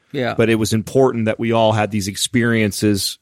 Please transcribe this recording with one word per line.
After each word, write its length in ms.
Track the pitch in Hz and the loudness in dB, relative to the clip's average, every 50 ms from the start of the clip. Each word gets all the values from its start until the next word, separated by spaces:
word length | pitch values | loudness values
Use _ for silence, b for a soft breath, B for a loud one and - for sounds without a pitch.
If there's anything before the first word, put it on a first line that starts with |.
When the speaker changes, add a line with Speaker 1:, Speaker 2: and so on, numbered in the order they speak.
| _ _ | _ _
Speaker 1:
Yeah. 220 | - 143 123 113 104 | -8 -6 -4 -2 0
Speaker 2:
But 140 | - 113 110 | 0 2 2
it 60 | 113 | 2
was 180 | 110 110 98 113 | 2 0 0 -2
important 520 | 110 - - - 131 131 127 117 117 110 | -2 -2 0 2 2 2 2 2 0 -2
that 140 | 110 104 - | -2 -2 -2
we 120 | 117 113 | -2 0
all 200 | 113 113 110 107 | 2 2 2 2
had 200 | 107 107 107 98 | 2 2 0 -2
these 160 | 110 104 92 | -2 -4 -4
experiences, 1120 | 104 92 - - - - 120 113 117 117 113 107 101 - - 110 104 104 95 - - - - | -6 -6 -6 -4 -2 0 0 2 2 2 2 0 0 -2 0 0 0 0 0 -2 -6 -8 -10